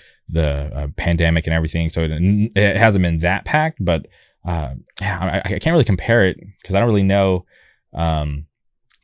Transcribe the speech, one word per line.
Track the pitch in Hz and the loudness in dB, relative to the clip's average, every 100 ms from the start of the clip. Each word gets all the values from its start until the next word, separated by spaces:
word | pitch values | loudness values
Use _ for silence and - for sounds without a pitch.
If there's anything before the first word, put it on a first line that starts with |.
| _ _ - | _ _ -6
the, | 82 78 71 71 | -2 0 -2 -6
uh, | 69 73 - | -6 -8 -4
pandemic | - 85 82 82 82 | -2 2 2 2 0
and | |
everything, | 82 80 82 82 | -2 -2 -2 -2
so | 85 | -2
it, | 80 78 90 104 110 - | -4 0 2 2 0 2
it | 104 98 | 0 4
hasn't | 113 98 | 2 4
been | 87 82 | 2 0
that | 87 95 | 0 -2
packed, | - 151 156 - | -2 -2 -2 -2
but, | 87 82 - _ _ _ 87 | -2 -2 -4 _ _ _ -6
uh, | 85 71 67 - - | -4 -6 -10 -16 -10
yeah, | 98 90 90 76 | -6 -4 -4 -4
I, | - 98 | -4 -4
I | |
can't | 160 | 0
really | 170 | 2
compare | 123 95 - 117 95 | 2 0 2 2 2
it | - 98 - | 0 -10 -18
'cause | - | -2
I | 98 | 0
don't | 117 | 2
really | 104 | 2
know, | 98 98 95 92 - _ _ _ _ | 4 2 2 0 -4 _ _ _ _
um, | - 82 78 73 73 78 _ _ _ _ _ | -4 -2 0 -2 -6 -10 _ _ _ _ _